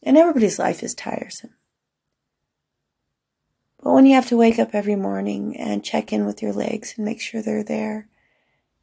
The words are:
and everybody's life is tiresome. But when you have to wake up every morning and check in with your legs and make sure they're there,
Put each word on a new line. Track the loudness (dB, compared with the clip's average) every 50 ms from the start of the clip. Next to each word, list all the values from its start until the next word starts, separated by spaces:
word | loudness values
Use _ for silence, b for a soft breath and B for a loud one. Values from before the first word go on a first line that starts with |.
| 0
and | 4 6 6
everybody's | 6 6 4 4 2 2 2 0
life | -2 -2 -4 -4 -6
is | -10 -10
tiresome. | -10 -10 -8 -8 -8 -8 -10 -12 -16 -18 -20 _ _ _ _ _ _ _ _ _ _ _ _ _ _ _ _ _ _ _ _ _ _ _ _ _ _ _ _ _ _ _ _ _ _ _ _ _ _ _ _ _ _ _ _ _ _
But | -2 2 6
when | 6 8
you | 8 8
have | 6 4 2
to | 4
wake | 4 4 4 4 2
up | 0 -2 -2
every | -2 -2 -2 -2 -2
morning | -2 -4 -4 -4 -4 -4 -6 -6 -6 -8 -8
and | -8 -6 -6 -4 -6 -4
check | -4 -4 -4 -4 -2
in | -4 -4 -2
with | -4 -4 -6
your | -6 -6
legs | -4 -4 -4 -4 -4 -6 -8 -10 -10 -8
and | -6
make | -6 -6 -8
sure | -10 -10 -10 -8
they're | -6 -4 -4 -4 -4
there, | -4 -6 -6 -6 -6 -8 -10 -12 _ _ _ _ _ _ _ _ _ _ _ _ _ _ _